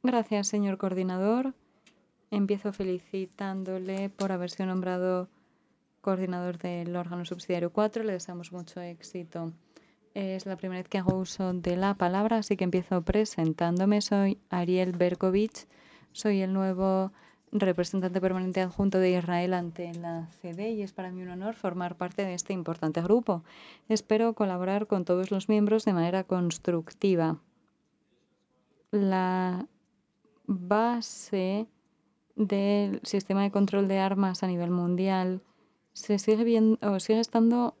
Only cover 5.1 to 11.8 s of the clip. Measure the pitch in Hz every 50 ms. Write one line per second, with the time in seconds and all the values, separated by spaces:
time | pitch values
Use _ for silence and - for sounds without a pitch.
5.1 | 185 180 180 - _ _ _ _ _ _ _ _ _ _ _ _ _ _ - 196
6.1 | 190 185 190 185 180 180 180 180 175 170 - 180 175 175 170 170 175 180 175 170
7.1 | 175 175 175 - 180 180 - - 180 175 175 170 - 214 214 214 214 226 220 214
8.1 | 190 175 - - 175 175 170 - 180 180 170 165 - 180 175 175 170 165 - -
9.1 | - 180 175 165 - 170 165 165 165 165 _ _ _ - _ _ _ _ _ _
10.1 | _ 202 196 190 190 190 185 190 190 180 - 185 185 180 185 - - 196 180 185
11.1 | 190 190 185 - - - 190 185 180 180 165 175 175 180